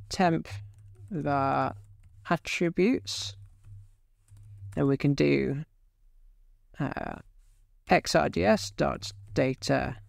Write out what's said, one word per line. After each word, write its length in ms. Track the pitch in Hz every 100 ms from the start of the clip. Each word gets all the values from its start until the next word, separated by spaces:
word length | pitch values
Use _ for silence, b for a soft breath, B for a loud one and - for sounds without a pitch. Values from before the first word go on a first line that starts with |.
| -
temp 400 | - 180 165 - - - - - - -
var 640 | 175 147 139 135 135 131 - - - - - -
attributes. 1080 | 170 - - 170 175 196 262 - - - - - - - - - _ _ _ _ - - - -
Then 140 | - 139
we 80 | 135
can 180 | 143
do, 500 | 143 143 139 135 139 156 _ _ _ _ - - - - _ _ -
uh, 400 | 143 - 50 50 - - _ _ _ _ -
X 260 | 180 -
R 140 | 165 143
D 160 | 165
S 260 | 190 220 -
dot 400 | - - - - - -
data 600 | - 131 131 - 135 131 127